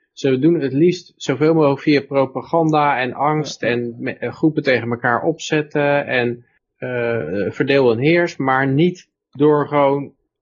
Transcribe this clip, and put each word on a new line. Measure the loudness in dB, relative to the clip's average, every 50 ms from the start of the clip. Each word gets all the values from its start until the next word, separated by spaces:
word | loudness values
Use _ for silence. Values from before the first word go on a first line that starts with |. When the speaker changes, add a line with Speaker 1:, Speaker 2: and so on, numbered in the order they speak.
| _ _
Speaker 1:
Ze | _ -4 -2 0 0 2
doen | 2 2 2 2
het | 0 -2
liefst | 0 2 2 2 2 0 -8 -16 _
zoveel | _ -6 -4 -2 0 2 2 4
mogelijk | 4 2 2 0 0
via | 0 2 2 2
propaganda | 0 0 0 0 0 0 -2 -8 -6 -2 0 0 2 2 2 2 2 2 0 0
en | -2 -4
angst | -4 -2 -2 0 0 -2 -4 -6 -8 -6
Speaker 2:
Ja. | -4 -2
Speaker 1:
en | -2 -2 -4 -6 -8 -8
me-, | -10 -10 -8 -8
eh, | -8 -10
groepen | -4 0 0 0 0 0
tegen | 0 0 0 0 0 -4
elkaar | -6 -2 0 0 0 0
opzetten | 0 -4 -4 -4 -4 -2 -2 -2 -2 -2 -2 -2 0 0 0 0 -2
en, | -2 -2 0 0 -2 -4 -6 -12 _ _ _ _ _ _
eh, | _ -10 -8 -6 -4 -4 -2 -4 -4 -4 -6 -4 -4 -4 -4
verdeel | -4 -4 -2 2 2 4 4 4
en | 2 2
heers, | 2 2 2 2 0 -2 -4
maar | -4 -2 0 0 2 0 0
niet | 2 2 2 0 0 -4 -14 _ _ _ _ _
door | _ 2 2 4 4 2 0 0
gewoon | 0 2 2 2 2 -2 -4 -10 -14 _ _ _ _ _